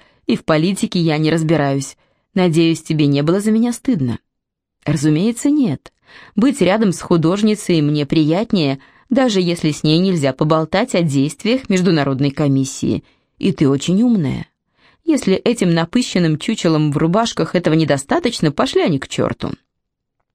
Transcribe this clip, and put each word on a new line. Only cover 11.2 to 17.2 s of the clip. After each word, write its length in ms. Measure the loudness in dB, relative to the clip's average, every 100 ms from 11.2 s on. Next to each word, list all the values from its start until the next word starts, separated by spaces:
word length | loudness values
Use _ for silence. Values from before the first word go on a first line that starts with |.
| 0 -2 -2 -2 0
Международной 640 | 0 2 2 0 0 -2
комиссии. 720 | 0 0 0 -2 -4 -4 -4 -6 _ _ -6
И 140 | -4
ты 160 | 0 0
очень 340 | 0 0 0
умная. 440 | 2 0 -2 -6 -10 _ _ _ _ _
Если 300 | -2 0 2
этим 400 | 0 0 0 2
напыщенным 640 | 2 0 -2 0 0 0 0
чучелам 540 | -4 -2 0 2 2
в 40 | 0
рубашках 580 | 0 0